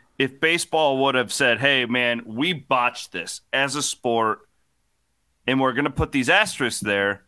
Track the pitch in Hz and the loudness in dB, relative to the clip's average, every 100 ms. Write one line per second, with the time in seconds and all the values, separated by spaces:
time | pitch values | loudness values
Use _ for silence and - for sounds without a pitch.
0 | _ - 135 135 160 170 - 165 151 135 | _ -4 -4 0 0 0 -2 0 2 2
1 | 139 131 113 - 131 113 139 135 120 123 | 2 2 0 0 0 2 2 2 0 0
2 | 123 117 117 110 160 165 - 131 120 - | 0 -2 -6 -4 -4 -4 -2 0 0 -4
3 | - 90 85 - - 131 135 139 139 - | -10 -12 -10 -12 -6 -2 -2 -2 -6 -4
4 | 127 117 110 104 _ _ _ _ _ _ | -2 0 0 -2 _ _ _ _ _ _
5 | _ _ _ _ - 131 131 123 147 139 | _ _ _ _ -2 2 2 0 -2 -2
6 | 156 139 123 185 214 - 123 - 104 101 | -2 0 2 2 2 -2 -4 -2 -2 0
7 | 101 101 | 0 -2